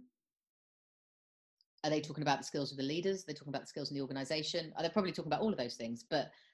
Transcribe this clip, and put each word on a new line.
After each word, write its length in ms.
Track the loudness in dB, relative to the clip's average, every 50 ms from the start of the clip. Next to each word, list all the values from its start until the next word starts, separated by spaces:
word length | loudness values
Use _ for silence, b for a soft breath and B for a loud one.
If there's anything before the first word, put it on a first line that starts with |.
| -12 -18 _ _ _ _ _ _ _ _ _ _ _ _ _ _ _ _ _ _ _ _ _ _ _ _ _ _ _ _ _ _ _ _ _ _ 0
are 60 | 2
they 120 | 2 2
talking 200 | 2 0 -4 0
about 180 | 4 4 4 4
the 60 | 2
skills 260 | -2 -2 -2 -2 -2
of 60 | -2
the 60 | -2 -2
leaders? 380 | 0 0 0 0 0 0 0
Are 40 | -4
they 60 | -8 -10
talking 180 | -10 -6 -6
about 100 | -6 -6
the 60 | -6
skills 220 | -6 -6 -6 -6 -4
in 40 | -2
the 60 | -4
organization? 720 | -2 -2 -2 -4 -2 0 0 0 0 0 -2 -2 -4 -4 -2
Are 80 | -2 -2
they 60 | 2
probably 220 | 4 2 2 2
talking 200 | 0 -2 0 2
about 100 | 2 4
all 100 | 4 2
of 60 | 2
those 180 | 2 0 -2 -2
things? 300 | -4 -4 -4 -4 -6 -2 2
But 220 | 2 2 2 0 b b b b